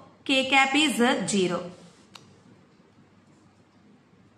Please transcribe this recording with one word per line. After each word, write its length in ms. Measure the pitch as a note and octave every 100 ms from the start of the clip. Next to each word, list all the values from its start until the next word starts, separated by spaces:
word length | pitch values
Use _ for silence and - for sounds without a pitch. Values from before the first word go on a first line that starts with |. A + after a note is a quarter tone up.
| - -
K 240 | - C4 C4
cap 260 | C#4 C4+
is, 260 | C#4 D4+ G#3
uh, 260 | A#3+ C4+ F#3
zero. 440 | G3+ F3 F3 - - - - - - - - - - _ _ _ _ _ _ _ _ _ _ _ _ _ - _ _ _